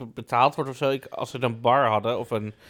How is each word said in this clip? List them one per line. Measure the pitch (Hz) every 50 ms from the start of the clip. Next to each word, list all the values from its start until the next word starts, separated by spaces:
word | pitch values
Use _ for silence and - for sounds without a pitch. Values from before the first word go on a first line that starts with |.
| 131 113 107
betaald | - 110 - - 120 127 143 147
wordt | - 151 135
of | 131
zo. | 123 151 135
Ik, | 135 131 -
als | - - - - -
ze | - 127 123
een | 123 117 113
bar | 117 120 120 139 139
hadden | 117 110 107 101 113 123 104
of | 117 110
een, | 120 110 104 107 104 _ - -